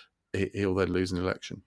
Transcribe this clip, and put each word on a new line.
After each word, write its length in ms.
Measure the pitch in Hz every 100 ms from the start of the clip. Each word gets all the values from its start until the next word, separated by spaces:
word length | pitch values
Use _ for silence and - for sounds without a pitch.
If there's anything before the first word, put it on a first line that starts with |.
| - _ _
he, 180 | 98 98
he'll 200 | 101 101
then 200 | 92 90
lose 180 | 90 92
an 60 | 87
election. 460 | 92 - - 95